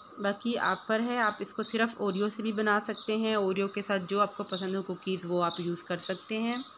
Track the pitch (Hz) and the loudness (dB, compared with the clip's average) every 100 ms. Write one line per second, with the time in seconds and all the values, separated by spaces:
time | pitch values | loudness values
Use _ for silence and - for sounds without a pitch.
0 | - - 202 202 233 233 180 190 - 220 | -10 -4 -2 -2 -2 0 0 0 0 0
1 | 240 247 214 208 202 - 214 226 226 - | 0 2 2 0 -4 0 0 2 0 0
2 | 208 190 208 208 220 208 220 208 214 202 | 0 2 0 0 -2 0 2 2 2 -2
3 | - 220 220 214 196 190 196 202 196 196 | 0 0 2 2 2 2 0 -2 0 0
4 | 180 196 202 - 196 185 190 190 185 180 | 2 2 2 0 -2 0 0 -2 -4 -4
5 | 190 185 175 175 170 165 175 175 - 175 | 0 0 2 2 4 2 0 -2 -2 -2
6 | - 185 - 220 233 247 269 | 0 -2 -2 -2 0 0 -4